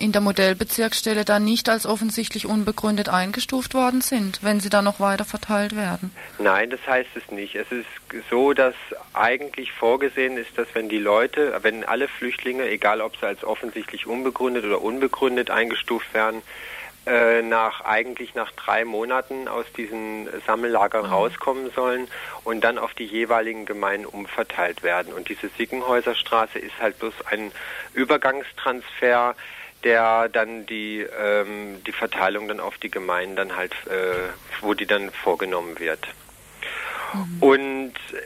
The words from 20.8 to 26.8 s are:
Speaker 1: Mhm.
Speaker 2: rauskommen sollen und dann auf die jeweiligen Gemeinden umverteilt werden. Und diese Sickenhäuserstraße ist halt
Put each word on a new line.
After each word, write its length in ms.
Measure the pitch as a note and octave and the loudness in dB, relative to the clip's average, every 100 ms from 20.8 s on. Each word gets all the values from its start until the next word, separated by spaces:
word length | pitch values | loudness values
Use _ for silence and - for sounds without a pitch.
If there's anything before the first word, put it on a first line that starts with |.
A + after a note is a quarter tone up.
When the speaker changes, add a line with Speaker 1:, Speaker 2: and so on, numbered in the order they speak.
| G2+ A2 G2 | 2 2 2
Speaker 1:
Mhm. 40 | |
Speaker 2:
rauskommen 600 | F#2+ A2 - - C3 C3 | 2 2 0 -4 -2 -4
sollen 360 | C3 B2+ B2 B2+ - - - | -2 0 0 -4 -10 -12 -8
und 200 | - A2+ | -6 2
dann 140 | A#2 A#2 | 2 2
auf 160 | A2+ | -4
die 140 | - A2 | -6 -6
jeweiligen 580 | A2 A2+ A#2 A2 A2 G2+ | -2 2 2 0 -4 -8
Gemeinden 400 | G#2 G2 G2+ G2+ | -4 -2 -2 -6
umverteilt 800 | G2+ G2 - A2+ - F2 E2+ | -10 -6 -4 -4 -2 -2 -2
werden. 280 | F2 F2 F2 | -2 0 -2
Und 160 | E2+ F2 | -8 -10
diese 220 | G2+ G2+ - | -8 -8 -6
Sickenhäuserstraße 1040 | A#2 B2+ B2+ A#2+ B2 A2 - A2+ A2 - | -4 -2 2 2 2 -2 2 2 2 -2
ist 200 | G2+ | -10
halt 200 | - | -2